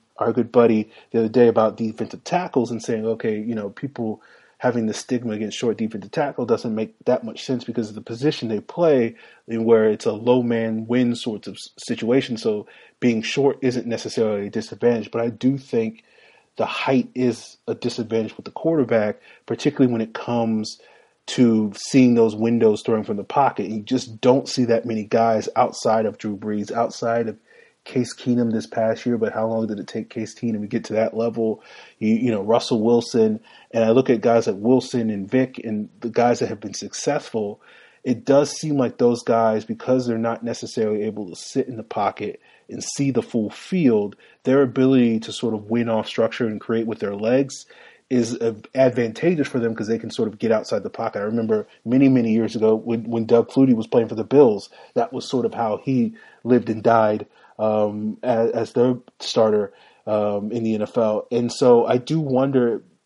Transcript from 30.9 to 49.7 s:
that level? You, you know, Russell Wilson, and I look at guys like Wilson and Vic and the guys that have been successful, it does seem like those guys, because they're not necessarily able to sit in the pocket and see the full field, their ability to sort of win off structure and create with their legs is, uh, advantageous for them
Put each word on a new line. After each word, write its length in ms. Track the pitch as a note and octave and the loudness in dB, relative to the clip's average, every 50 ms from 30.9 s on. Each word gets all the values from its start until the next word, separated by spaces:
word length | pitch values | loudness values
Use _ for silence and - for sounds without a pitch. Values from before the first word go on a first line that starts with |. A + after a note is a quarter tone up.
| G#2+ | -2
that 220 | A2 A2+ - - | -2 -2 -2 -2
level? 480 | A2 A#2 A#2 A2+ A#2 A2+ A2 G#2 - _ - - - - - _ - | -2 -4 -2 -2 -2 -2 -2 -2 -6 _ -20 -20 -20 -20 -20 _ -4
You, 160 | A2 G#2+ A2+ | 0 0 2
you 160 | A2 B2+ B2 | 2 2 0
know, 100 | A2 G2+ | 0 0
Russell 400 | F#2+ G#2+ A2+ B2 - - B2+ A2 | 0 2 0 0 2 0 0 2
Wilson, 580 | G#2+ A#2 A#2+ A#2+ A#2 - - A#2 A2 A2 G#2+ A2 _ - - - _ - | 2 4 4 2 2 0 2 2 2 2 2 -4 _ -18 -20 -20 _ -4
and 120 | - A2+ A2+ | 0 0 4
I 80 | A2 | 4
look 180 | A2+ C3 B2+ - | 6 4 6 4
at 120 | A#2+ G#2+ | 2 2
guys 260 | A2 A#2+ A#2 A2+ A2 | 4 4 4 4 2
like 100 | A2+ G2 G2 | 0 -4 -2
Wilson 500 | G#2 A#2+ C3 B2+ A#2+ - - A#2+ A2+ A2 | 2 2 2 2 2 -2 -4 -2 -2 -2
and 200 | G#2 G2 G2 G2+ | -4 -4 -4 0
Vic 320 | B2+ C3 C3 B2+ - - - | 0 0 0 0 -4 -12 -8
and 260 | A2 G#2+ G#2+ G#2+ - _ - | -6 -6 -6 -6 -8 _ -10
the 80 | - A2+ | -8 -2
guys 300 | A2+ A#2+ A#2 A#2+ A#2+ - | 0 2 2 2 2 2
that 100 | B2 A2+ | 0 -4
have 100 | A2 G#2 | -6 -8
been 140 | - G2+ G2 | -10 -12 -12
successful, 880 | - - G2+ - - - C#3+ C#3+ D3 - - - A2 G#2 G2+ G#2+ _ _ _ - - - _ _ _ - | -12 -14 -12 -10 -6 -4 -4 -4 -4 -6 -6 -6 -4 -4 -6 -8 _ _ _ -20 -20 -20 _ _ _ -4
it 220 | C3 B2 A2+ - | -4 -4 -2 2
does 260 | C3+ C3+ C#3+ D3 C#3+ | 4 4 4 4 2
seem 260 | - - - D#3 D3 | -4 -6 -4 -2 0
like 200 | C#3 B2 A#2 - | 0 0 -2 0
those 260 | - B2 A#2+ A#2+ A#2 - | 2 2 2 2 2 0
guys, 420 | - A#2 A2+ A2+ A2 A2 G#2+ G#2+ | 0 2 4 4 2 2 0 -4
because 400 | - A2 - - B2+ B2+ C3 B2 | -6 -10 -8 -2 0 0 0 0
they're 120 | A#2+ A2+ | -2 -2
not 260 | A2+ A2+ A#2 A#2 - A#2+ | -2 -2 -4 -4 -4 -6
necessarily 600 | A#2+ A#2 - A#2+ A2+ - A#2+ A2 G#2+ G#2+ G#2 G#2 | -8 -8 -8 -10 -8 -4 -2 -2 0 -2 -2 -4
able 260 | A2 G#2 G#2+ G#2 F2 | -4 -6 -8 -10 -12
to 60 | E2 | -12
sit 320 | - - - - C3+ - | -16 -14 -6 -4 -4 -4
in 100 | - B2 | -4 -6
the 60 | A2 A2+ | -12 -12
pocket 580 | - - A2+ G2+ G#2+ - - G#2 G#2 - - _ _ _ _ _ - | -8 -4 -2 -2 -2 -4 -6 -10 -10 -10 -12 _ _ _ _ _ -16
and 140 | - - - | -14 -12 -10
see 280 | - - - C#3 C#3 | -8 -4 -2 -2 0
the 120 | B2 A#2 - | 0 -2 -2
full 260 | - - A#2 G#2+ G2+ | -2 -2 -2 -2 -4
field, 640 | - - - - F#3+ F#3 D#3+ B2 A2+ G#2 G#2 G2+ - _ _ _ _ _ - | -6 -12 -8 -4 -2 2 2 4 4 2 0 -2 -8 _ _ _ _ _ 0
their 180 | C3 C3 C#3+ | 2 4 4
ability 580 | C#3 B2 A#2 C#3 C3 C3 C3+ B2+ A#2+ A#2 A2+ A2 | 4 2 2 2 2 4 4 4 4 4 2 0
to 100 | A2+ - | -4 -6
sort 220 | - - - A2+ A2+ | -8 -4 -4 -4 -4
of 160 | G#2 G2+ G#2+ | -4 -4 -4
win 180 | A#2 A#2+ A#2 | -2 -2 0
off 200 | A#2 A2+ A2 G#2+ | 0 0 -2 -2
structure 400 | - - - A2+ A2+ - - B2 | -4 -2 0 0 0 0 -2 -4
and 120 | A2 G#2+ G2+ | -4 -4 -6
create 280 | - - A2+ A2+ A2+ | -4 -2 -2 -2 -2
with 120 | A2+ G#2 - | -4 -4 -4
their 160 | G#2+ G2+ G2+ | -6 -6 -4
legs 500 | G2+ G#2+ A2+ B2+ C#3 C#3 B2+ - - - _ - - - - _ _ _ - | -2 0 2 2 2 2 0 -6 -16 -18 _ -20 -20 -20 -20 _ _ _ -2
is, 260 | C3 B2 A#2 A2+ A#2+ | 0 0 0 0 -2
uh, 180 | - A#2 A2+ G#2+ G#2+ - - - | -2 -2 -4 -4 -6 -14 -6 2
advantageous 720 | C3 C3+ B2+ A#2 B2+ A#2+ A2 A2 - D3+ F3 F#3 D3+ C3 | 2 4 4 4 0 -2 -2 -4 -2 0 0 0 0 -2
for 120 | - - B2+ | -2 -2 -2
them 140 | A#2 A2+ | -2 -2